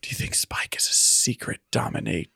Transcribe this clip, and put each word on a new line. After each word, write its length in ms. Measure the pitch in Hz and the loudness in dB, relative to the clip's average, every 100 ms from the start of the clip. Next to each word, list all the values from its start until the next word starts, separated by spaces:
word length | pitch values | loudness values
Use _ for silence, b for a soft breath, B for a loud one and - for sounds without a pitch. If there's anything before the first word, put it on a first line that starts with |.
Do 100 | - | -8
you 60 | - | -6
think 180 | - | -2
Spike 420 | - - - - - | -2 -2 -4 -4 -2
is 100 | - | 0
a 60 | |
secret 680 | - - - - 120 - 110 _ | 4 4 4 2 0 -4 -8 _
dominate? 600 | 120 117 - - 87 - | 0 0 -2 -2 -2 -4